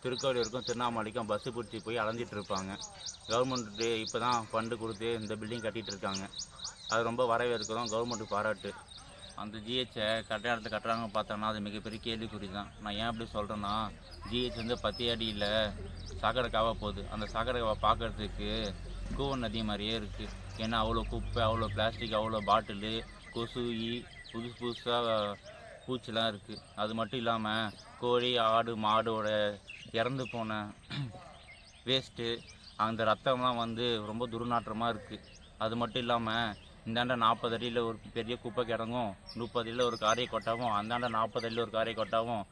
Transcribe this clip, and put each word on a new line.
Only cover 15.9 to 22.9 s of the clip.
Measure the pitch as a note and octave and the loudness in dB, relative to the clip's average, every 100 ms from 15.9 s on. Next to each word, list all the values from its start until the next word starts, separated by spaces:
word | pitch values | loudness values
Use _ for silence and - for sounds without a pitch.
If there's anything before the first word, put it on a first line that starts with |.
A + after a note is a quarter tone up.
| - - - | -8 -8 0
சாக்கடை | A2 A#2 A#2 | 2 2 2
காவ | A2 A2+ | 4 2
போகுது. | A2 G#2+ G2 G2 | 2 -2 -2 -4
அந்த | G#2+ G#2+ | -4 -4
சாக்கடை | A2+ A#2 B2 | -2 0 2
காவ | A2+ G#2 | 2 4
பார்க்கறதுக்கு | G#2+ A2+ A2+ G2+ G#2 - G#2 A2 G#2+ F2+ - - - - | 4 4 2 -2 -4 -4 -2 -2 -2 -4 -8 -8 -6 -2
கூவம் | C#3 C3 | 0 0
நதி | A#2 A2 | -2 -2
மாதிரியே | A2 G#2 G#2 A2+ | -2 0 0 -2
இருக்கு. | G#2 - G#2 - - - | -4 -6 -8 -8 -10 -4
ஏன்னா, | A2 A2+ | 0 2
அவ்வளோ | A2 A2+ A2 | 4 2 0
குப்பை, | A#2 G2+ G#2 | -2 -2 2
அவ்வளோ | A2+ A2+ A2 | 4 4 0
பிளாஸ்டிக், | G2+ A2 A2 A2+ G#2+ | 2 2 2 0 2
அவ்வளோ | A2 A2 G2+ | 2 0 6
பாட்டிலு, | G#2+ G#2+ G2+ G#2+ | 6 6 -4 -2